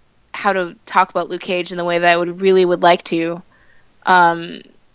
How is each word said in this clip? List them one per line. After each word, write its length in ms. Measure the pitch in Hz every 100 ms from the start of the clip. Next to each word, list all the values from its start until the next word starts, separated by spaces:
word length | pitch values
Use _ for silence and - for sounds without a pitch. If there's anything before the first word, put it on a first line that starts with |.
| _ _ _
how 200 | - 208
to 220 | 190 175 - -
talk 260 | 190 185
about 180 | 180 160
Luke 120 | 175
Cage 300 | - 180 175
in 60 | 180
the 80 | 175
way 140 | 170
that 120 | 175
I 60 | 170
would 240 | 175 175
really 240 | 190 185 180
would 160 | 175
like 220 | 175 185 -
to. 380 | 165 165 170 - _ _ _ _ _ -
Um, 560 | 185 170 170 170 - - _ _